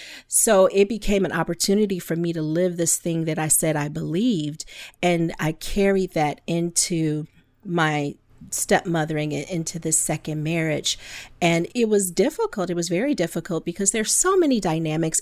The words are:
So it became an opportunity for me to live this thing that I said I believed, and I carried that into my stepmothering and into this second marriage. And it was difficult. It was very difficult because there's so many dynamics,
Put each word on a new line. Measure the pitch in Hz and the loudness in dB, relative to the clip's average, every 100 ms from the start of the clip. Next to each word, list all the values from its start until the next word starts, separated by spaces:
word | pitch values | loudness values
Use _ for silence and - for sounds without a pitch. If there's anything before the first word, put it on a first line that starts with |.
| - - - | -16 -18 -4
So | - - 196 190 | 0 4 6 6
it | 196 202 | 6 2
became | 220 202 202 | 2 2 2
an | 180 | 2
opportunity | 165 165 175 - 202 214 185 | 0 -2 -2 2 4 2 0
for | - 165 | -4 -2
me | 170 | -2
to | 170 | -2
live | 156 160 180 170 | 0 2 2 2
this | 165 - | 0 0
thing | 175 165 | 0 -2
that | 160 156 | -2 -2
I | 156 | 0
said | - 160 151 | 2 2 0
I | 147 | -2
believed, | 151 151 165 247 185 151 151 - - - - | -6 -4 0 0 0 -2 -8 -14 -18 -20 -2
and | 180 170 165 - | 0 2 0 -2
I | 156 | -4
carried | 160 - 202 196 196 185 | -4 -4 0 2 2 0
that | 165 151 143 - | 0 -2 -2 -4
into | 170 170 - - 165 156 151 151 _ _ _ | -2 -2 -2 -2 0 0 -2 -6 _ _ _
my | 202 170 156 147 143 - _ - - | -4 0 0 0 -4 -6 _ -20 -10
stepmothering | - - 190 - 165 156 156 151 | -8 2 2 2 -2 0 -2 -2
and | 143 - | -4 -4
into | 180 160 165 | -4 -4 -6
this | 160 156 | -2 0
second | - 156 - 151 | 0 -4 -4 -4
marriage. | 151 170 160 147 - - - - - - | -2 -2 0 -2 -4 -6 -10 -16 -18 -2
And | 170 170 170 | 0 2 0
it | 247 220 | 0 2
was | 208 185 | 2 2
difficult. | 170 233 311 440 226 180 | 2 0 0 -4 -2 -2
It | |
was | 175 170 | -2 -2
very | 175 269 | 0 0
difficult | 240 165 170 - 165 170 | 0 -2 -4 -4 -4 -4
because | 170 196 | -2 -2
there's | 226 214 | 0 0
so | - 370 381 | 2 4 4
many | 311 247 | 4 2
dynamics, | 185 160 165 156 160 - | 2 0 0 0 0 -2